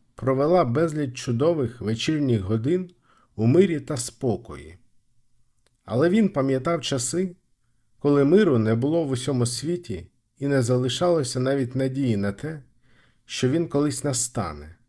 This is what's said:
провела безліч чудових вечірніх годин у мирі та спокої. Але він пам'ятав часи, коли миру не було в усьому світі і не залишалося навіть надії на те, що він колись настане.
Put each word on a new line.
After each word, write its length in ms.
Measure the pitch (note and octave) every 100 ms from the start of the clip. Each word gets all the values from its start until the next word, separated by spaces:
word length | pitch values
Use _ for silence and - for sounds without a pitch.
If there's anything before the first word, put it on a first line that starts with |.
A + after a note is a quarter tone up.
| _ -
провела 500 | B2 C3+ D3+ F3+ B2+
безліч 500 | C3+ E3 D3+ C#3 A#2+
чудових 640 | - A#2 D#3 D#3+ A#2+ -
вечірніх 600 | G2 A2+ - D#3 C3+ A2
годин 500 | F#2 A2+ B2+ F3+ F3+ _ _ _ _ -
у 100 | A3
мирі 340 | F3 F#3+ D3+
та 180 | - C3+
спокої. 800 | - - B2+ F#2+ - - D2+ F2 _ _ _ _ _ _ _ _ _ _ -
Але 240 | A#2 E3+
він 200 | A3 G3
пам'ятав 520 | C#3+ C3+ C3 E3+ E3
часи, 540 | - C3+ - E3+ F#3 - _ _ _ _ _ _
коли 260 | C#3+ C#3+ C#3
миру 320 | G3 F#3 A#2+
не 180 | A2 A2+
було 280 | C#3 E3
в 80 | D3
усьому 340 | B2 C#3+ B2+ A#2+
світі 600 | - D#3 F3 - F2 E2+ _ _ -
і 100 | C#3+
не 140 | C#3
залишалося 760 | A#2 B2+ B2+ - F3 E3 B2 B2+
навіть 360 | C3 C#3 B2 C3
надії 420 | C3+ C3 B2+ G2+
на 140 | G2+
те, 320 | G3 D3+ D#3 - _ _ _ _ _ -
що 240 | - B2+
він 180 | E3 E3
колись 360 | C#3+ D3 -
настане. 720 | D3 A#2+ - A#2 F2 D2 D2+ -